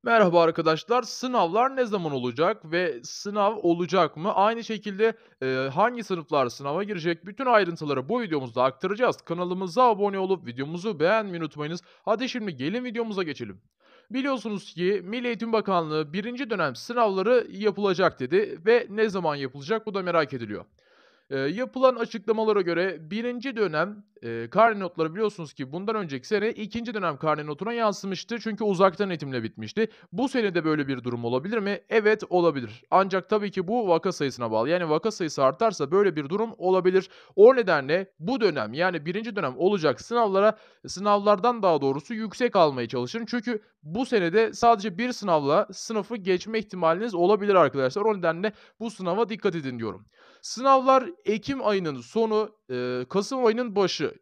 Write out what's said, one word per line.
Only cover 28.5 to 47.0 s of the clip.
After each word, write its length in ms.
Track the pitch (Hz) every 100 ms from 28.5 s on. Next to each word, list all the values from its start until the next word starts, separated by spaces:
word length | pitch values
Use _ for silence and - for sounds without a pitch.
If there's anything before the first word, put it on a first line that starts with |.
| 208
uzaktan 460 | 214 180 196 - 202
eğitimle 340 | 170 139 127
bitmişti. 440 | 110 - 107 - 220 - _
Bu 180 | 175 262
sene 260 | 262 208
de 100 | 170
böyle 220 | 156 151 139
bir 160 | 127
durum 220 | 120 120
olabilir 320 | 117 127 170 226
mi? 240 | 196 202 _
Evet, 340 | 220 208 214 196
olabilir. 540 | 180 170 143 113 113 _
Ancak 380 | 180 196 185 -
tabii 220 | 214 202
ki 160 | - 180
bu 200 | 240 202
vaka 240 | 165 185
sayısına 400 | - 143 120 117
bağlı. 180 | 110 127
Yani 200 | 175 165
vaka 220 | 156 220
sayısı 320 | - 165 -
artarsa 480 | 135 - 226 185 139
böyle 240 | 185 196
bir 140 | 151 139
durum 200 | 196 226 -
olabilir. 520 | 180 185 175 185 - - -
O 200 | - 214
nedenle 580 | 262 190 156 131 175 190 _
bu 220 | 160 262
dönem, 320 | 208 143 107
yani 320 | 131 185 170
birinci 300 | 147 190 233
dönem 180 | 202 143 127
olacak 440 | 180 202 151 123
sınavlara, 560 | - 233 220 196 208 214 - _ -
sınavlardan 760 | 185 208 202 202 202 233 240
daha 180 | 196 156
doğrusu 320 | 139 139 -
yüksek 420 | 220 220 - 240
almaya 320 | 196 156 131 120
çalışın. 380 | 127 123 226
Çünkü 360 | 220 247 233 214 _ _
bu 220 | 147 190
senede 480 | 247 233 170 202 220
sadece 440 | - 233 226 208 170
bir 140 | 247
sınavla 560 | 226 202 156 139 165 202
sınıfı 440 | 185 - 220 190
geçme 440 | 233 185 180 196 220
ihtimaliniz 560 | 214 180 165 175